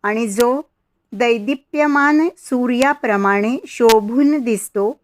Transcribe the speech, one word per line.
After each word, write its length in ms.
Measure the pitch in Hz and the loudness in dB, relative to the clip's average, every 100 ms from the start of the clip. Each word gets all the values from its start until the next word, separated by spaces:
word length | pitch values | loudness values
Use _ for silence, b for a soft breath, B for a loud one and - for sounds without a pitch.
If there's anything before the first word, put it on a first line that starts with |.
आणि 220 | - 220 233 | -4 -4 -4
जो 320 | 196 240 269 - _ _ _ _ | 0 0 0 -8 _ _ _ _
दैदिप्यमान 1160 | 202 240 233 208 285 _ 294 302 285 285 302 330 - | -4 0 0 -2 -6 _ -2 0 2 4 4 2 -4
सूर्याप्रमाणे 1160 | - 247 247 247 269 285 226 202 196 202 214 254 - | -6 -2 0 2 0 0 -2 0 0 0 -2 -4 -8
शोभून 720 | - 233 220 208 247 285 302 | 0 4 4 2 0 0 0
दिसतो 520 | 240 208 - 208 202 294 | -2 -4 -4 -4 -4 -6